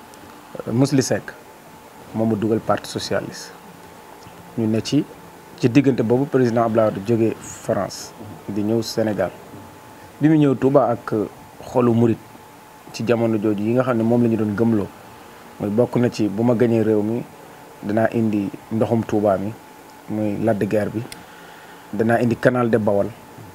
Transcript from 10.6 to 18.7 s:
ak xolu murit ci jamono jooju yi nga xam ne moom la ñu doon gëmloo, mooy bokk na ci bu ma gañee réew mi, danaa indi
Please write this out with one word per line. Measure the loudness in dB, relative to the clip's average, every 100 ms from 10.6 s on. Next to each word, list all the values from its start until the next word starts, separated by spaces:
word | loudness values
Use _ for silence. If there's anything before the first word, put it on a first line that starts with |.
| 4 4 4
ak | 0 -2 -2 -2 -8 -20 -20 -4
xolu | 2 4
murit | 4 4 2 -6 -20 -20 -20 -20 -20 -16
ci | -6 0
jamono | 0 2 0
jooju | 0 0
yi | 0
nga | 0
xam | 0 0
ne |
moom | 2 2
la | 2
ñu | 2
doon | -2 0
gëmloo, | 0 0 -2 -10 -20 -20 -20 -20 -18 -8
mooy | -2
bokk | 0 0 0
na | 0
ci | 0 -2
bu | 0
ma | 0
gañee | 2 2 2
réew | 2 0
mi, | 0 -4 -8 -18 -20 -20 -20 -12
danaa | -4 0 0
indi | 0 0 0 -2 -6 -6